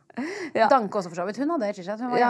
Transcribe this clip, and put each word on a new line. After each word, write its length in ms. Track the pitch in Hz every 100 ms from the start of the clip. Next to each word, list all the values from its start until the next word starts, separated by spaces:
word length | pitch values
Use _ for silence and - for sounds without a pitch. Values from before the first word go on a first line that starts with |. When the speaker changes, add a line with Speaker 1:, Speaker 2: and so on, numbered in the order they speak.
| _ - 302 415 339
Speaker 1:
Ja. 140 | 220 220
Speaker 2:
Danke 240 | 269 202 214
også, 100 | 175
for 60 | 165
så 100 | 180
vidt. 120 | 208
Hun 120 | 285
hadde 220 | 339 208
chit-chat. 260 | 202 175 214
Hun 120 | 247
var 80 | 247
Speaker 1:
Ja, 80 | 240